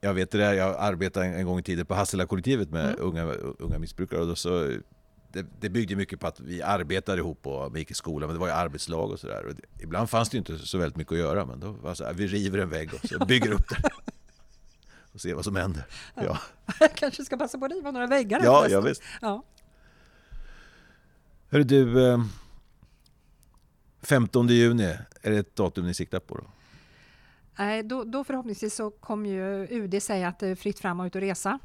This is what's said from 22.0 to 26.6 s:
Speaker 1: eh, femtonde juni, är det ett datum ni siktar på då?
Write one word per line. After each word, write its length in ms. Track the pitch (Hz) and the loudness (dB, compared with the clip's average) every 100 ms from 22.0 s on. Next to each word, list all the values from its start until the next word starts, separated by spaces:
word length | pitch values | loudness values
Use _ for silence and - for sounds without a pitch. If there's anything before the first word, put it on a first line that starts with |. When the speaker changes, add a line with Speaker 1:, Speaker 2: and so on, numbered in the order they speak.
| 127 | 8
Speaker 1:
eh, 140 | 120 113 - - - _ _ - _ _ _ _ _ _ _ _ _ _ _ | 6 2 -4 -18 -20 _ _ -20 _ _ _ _ _ _ _ _ _ _ _
femtonde 520 | - 139 113 127 120 | 2 4 6 4 6
juni, 300 | 120 120 117 98 78 - - | 8 6 4 0 -2 -10 -8
är 100 | 110 | 0
det 60 | 107 | 0
ett 180 | 98 - | 0 -2
datum 300 | 95 90 87 | -2 0 -4
ni 80 | |
siktar 260 | 90 87 92 | -4 -4 -6
på 180 | - - | -8 -14
då? 60 | - - | -14 -20